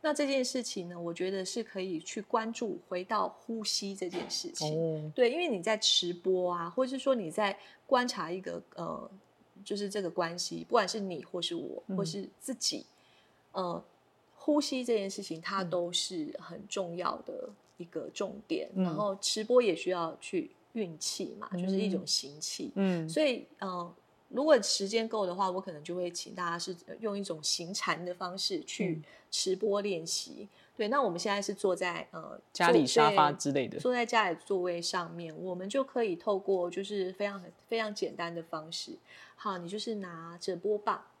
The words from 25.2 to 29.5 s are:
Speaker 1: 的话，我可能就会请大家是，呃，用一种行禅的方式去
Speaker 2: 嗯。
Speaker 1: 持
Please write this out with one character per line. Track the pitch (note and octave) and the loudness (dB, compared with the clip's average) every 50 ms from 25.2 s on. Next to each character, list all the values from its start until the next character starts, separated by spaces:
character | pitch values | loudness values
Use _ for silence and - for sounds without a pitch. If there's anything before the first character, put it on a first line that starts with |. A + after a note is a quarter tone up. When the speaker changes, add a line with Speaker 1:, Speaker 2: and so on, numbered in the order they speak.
| G3 | 0
Speaker 1:
的 | F3+ F3 | 0 0
话， | F#3+ G3 F#3 | 0 0 0
我 | F3+ F#3+ | 0 -2
可 | G3 G3 | -6 -6
能 | E3 D3 | -12 -10
就 | D3+ E3+ F3 | -8 -6 -4
会 | F3+ F3+ F3 | -4 -4 -4
请 | E3+ - - - G#3 | -4 -8 -10 -10 -6
大 | F#3 F3+ E3+ | -4 -2 -2
家 | E3+ E3+ | -2 -2
是， | E3+ - F3+ E3+ - | -4 -6 -8 -10 -12
呃， | - - - | -16 -12 -6
用 | A3+ G#3+ G3+ | -4 -4 -2
一 | G3+ G3 | -2 -4
种 | G3 E3 D#3 | -4 -6 -4
行 | D3+ - - - E3+ E3+ G3+ | -2 -2 -2 -2 -2 -6 -6
禅 | - - F#3+ D#3+ D#3+ F3 | -4 -2 -2 -2 -2 -2
的 | F3+ F3+ | -6 -6
方 | F3 F#3+ F3 F#3 | -6 -6 -6 -4
式 | F#3+ - - G3+ D#3+ | -4 -2 -2 -2 -2
去 | - - - - F3+ F3+ | -4 -6 -2 0 0 0
Speaker 2:
嗯。 | D#3+ D#3 D3+ - - - - _ | 0 -2 -6 -14 -20 -20 -10 _
Speaker 1:
持 | - - - F#3+ | -2 0 2 0